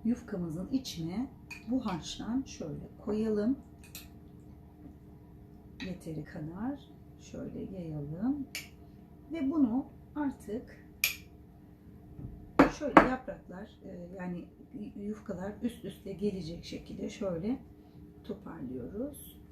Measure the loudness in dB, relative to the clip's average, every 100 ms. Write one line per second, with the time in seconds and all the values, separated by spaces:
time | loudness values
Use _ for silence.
0 | 4 2 2 0 0 0 0 0 0 -2
1 | 0 0 -2 -4 -12 -12 0 2 2 0
2 | -2 -4 0 2 0 -4 -4 -4 -8 -8
3 | 0 4 6 6 6 4 0 -16 -14 -14
4 | -12 -16 -16 -16 -16 -16 -16 -16 -16 -14
5 | -16 -16 -16 -16 -16 -16 -16 -8 -6 -4
6 | -4 -4 -4 -6 -6 -2 -2 -2 -6 -18
7 | -16 -16 -12 -8 -6 -4 -4 -4 -4 -2
8 | -2 0 2 2 0 -6 -10 -14 -16 -16
9 | -18 -18 -6 0 4 8 8 6 0 -8
10 | -10 0 0 0 -4 -4 -4 -14 -16 0
11 | 0 0 -12 -16 -18 -18 -18 -18 -18 -16
12 | -16 -10 -8 -8 -12 8 8 10 10 12
13 | 12 6 -2 -8 -8 -10 -12 -12 -10 -10
14 | -8 -6 -4 -4 -8 -14 -14 -10 -8 -6
15 | -6 -6 -4 -2 -2 0 -2 0 -8 -6
16 | -8 2 4 4 -2 -6 -6 -8 -6 -4
17 | -4 0 2 2 2 2 0 -16 -18 -16
18 | -16 -16 -8 -8 -6 -8 -6 -4 -4 -4
19 | -4 -6 -14 -16 -18